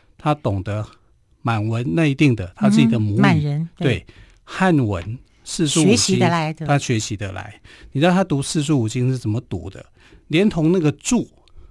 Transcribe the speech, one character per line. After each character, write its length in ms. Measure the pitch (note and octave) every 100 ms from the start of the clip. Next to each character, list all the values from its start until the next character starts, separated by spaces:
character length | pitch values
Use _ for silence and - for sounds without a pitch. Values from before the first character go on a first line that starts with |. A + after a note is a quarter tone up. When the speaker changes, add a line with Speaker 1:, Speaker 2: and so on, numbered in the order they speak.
| _ _
Speaker 1:
他 160 | D3+
懂 300 | D3 A#2+ G2
得 240 | F2+ G#2 G#2 - _ _ _ _
满 240 | A#2+ A2+ A2
文， 180 | A2+ C3
那 120 | E3 D#3
一 80 | C3+
定 180 | D3
的， 200 | A#2 F#2 -
他 140 | G#3
自 80 | G#3+
己 80 | A3+
的 120 | A3+
母 180 | G#2+ G#2
语。 40 |
Speaker 2:
嗯， 20 |
满 180 | G3+ D#3+
人， 300 | D3 D3 E3 -
对。 120 | D3
Speaker 1:
对， 180 | G#2 - - - _ -
汉 320 | - F#3 D3+
文 420 | A2+ F#2 F2 B2 - _
四 240 | - - D3+
书 140 | D#3+
五 20 |
经， 80 | F3
Speaker 2:
学 60 | A3+
习 200 | G3 F#3
得 120 | F3
来 240 | E3+ D#3
的。 120 | D#3 D3+
Speaker 1:
他 120 | C#3+
学 200 | - A2+
习 200 | - G2+
得 160 | G2
来。 280 | F#2+ - - - - -
你 80 | C3+
知 80 | E3+
道 60 |
他 100 | F3+
读 180 | F#3+ C#3
四 220 | C#3 D#3+
书 160 | D3 D3
五 80 | A2
经 240 | B2 B2+
是 60 | B2+
怎 120 | A2
么 120 | A2
读 280 | - F#2 F#2+
的？ 160 | - - _ _ - -
连 200 | D#3 G#3
同 240 | E3 D#3
那 80 | F#3
个 100 | D3+
注， 360 | D3 - A#3 - _ _ - -